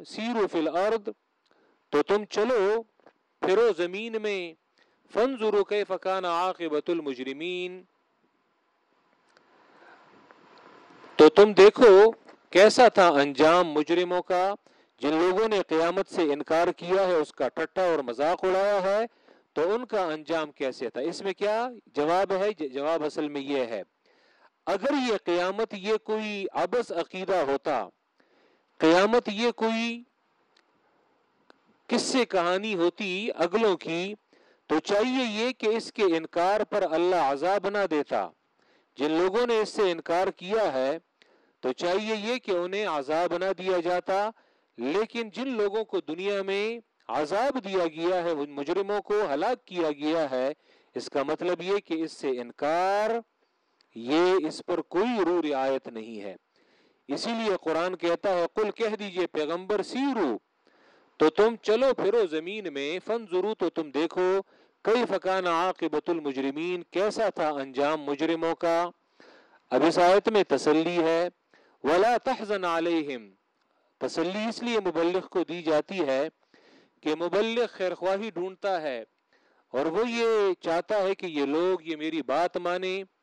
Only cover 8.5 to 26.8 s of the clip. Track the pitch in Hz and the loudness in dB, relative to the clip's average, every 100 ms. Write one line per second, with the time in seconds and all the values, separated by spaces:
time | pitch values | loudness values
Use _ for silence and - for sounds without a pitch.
8.5 | _ _ _ _ _ _ _ _ _ _ | _ _ _ _ _ _ _ _ _ _
9.5 | _ _ - - - - - - - - | _ _ -20 -20 -20 -20 -20 -20 -20 -20
10.5 | - - - - - - - 151 196 208 | -20 -20 -20 -20 -20 -10 8 8 10 6
11.5 | 185 202 - 247 190 220 226 - - _ | 10 10 10 10 10 8 4 -14 -20 _
12.5 | 175 214 220 233 202 175 143 143 131 156 | 6 6 8 6 8 4 6 2 4 6
13.5 | 175 170 151 151 170 180 180 - 180 190 | 6 4 0 0 0 0 -2 -2 -2 0
14.5 | 202 _ _ _ _ 135 160 180 185 220 | -4 _ _ _ _ -2 0 2 2 0
15.5 | 202 - 160 170 185 196 - 156 143 139 | 0 0 0 0 0 -4 -2 0 0 0
16.5 | 160 175 165 170 190 185 170 147 - 131 | 2 2 -2 -2 0 2 2 0 -4 -4
17.5 | - 160 - 180 156 123 120 147 180 190 | -4 -6 0 0 0 -2 -2 -2 0 0
18.5 | 185 202 202 185 208 233 _ _ _ _ | 0 2 0 0 0 -2 _ _ _ _
19.5 | - 170 220 247 214 175 156 151 165 151 | -4 -2 -2 -2 -4 -2 -4 -4 -4 -4
20.5 | - 139 123 120 - 151 165 196 185 202 | -6 -6 -6 -8 -6 -6 -6 -8 -4 -2
21.5 | 220 247 233 - 139 151 180 190 190 208 | -2 -4 -8 -14 -4 0 0 0 0 -2
22.5 | 214 151 131 147 165 147 165 151 143 139 | -2 -6 -6 -2 -2 -2 -4 -6 -6 -4
23.5 | 139 117 107 - _ _ _ _ _ _ | -2 -2 -4 -10 _ _ _ _ _ _
24.5 | _ - 196 247 294 254 202 - 175 180 | _ -4 -2 0 0 0 -2 0 -2 0
25.5 | 202 220 202 190 214 - 220 214 208 190 | -2 -4 -6 -2 -2 -2 -6 -4 -6 -6
26.5 | 139 180 240 | -4 -2 -2